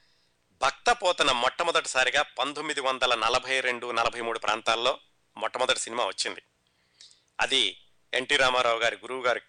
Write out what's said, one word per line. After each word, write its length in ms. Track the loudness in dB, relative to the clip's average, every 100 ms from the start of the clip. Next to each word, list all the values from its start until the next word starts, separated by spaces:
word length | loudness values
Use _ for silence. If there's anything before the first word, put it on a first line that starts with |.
| _ _ _ _ _ _
భక్త 300 | -2 2 0
పోతన 400 | 2 2 2 2
మొట్టమొదటిసారిగా 920 | 2 0 0 0 0 0 0 2 2
పంతొమ్మిది 600 | 0 -4 -6 -4 -6 -2
వందల 340 | -2 0 0 2
నలభై 440 | 2 0 0 -2
రెండు 320 | -2 -4 -4
నలభై 300 | 0 0 -2
మూడు 180 | -6 -4
ప్రాంతాల్లో 600 | -2 -2 0 0 0 -2 _ _ _ -8
మొట్టమొదటి 420 | -6 -2 0 0
సినిమా 260 | -2 -2 -4
వచ్చింది. 360 | -2 -6 -8 -16 _ _ _ _ _ -20 _ _ -4
అది 420 | 0 2 0 -4 -20 _ _
ఎన్టీ 220 | -6 0 2
రామారావు 440 | 4 4 2 2
గారి 160 | 0 -2
గురువు 260 | -8 -2
గారు 200 | 0 0